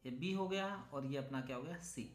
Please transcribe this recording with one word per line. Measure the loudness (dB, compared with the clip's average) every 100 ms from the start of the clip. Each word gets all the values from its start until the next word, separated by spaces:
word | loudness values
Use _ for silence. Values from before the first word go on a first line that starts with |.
| -4
ये |
B | 0 2
हो | 4 4
गया | 4 2 0 -4
और | -2 0
ये | 0
अपना | 0 -2
क्या | -2 -2
हो |
गया? | -2 -4
सी। | -6 -4 -6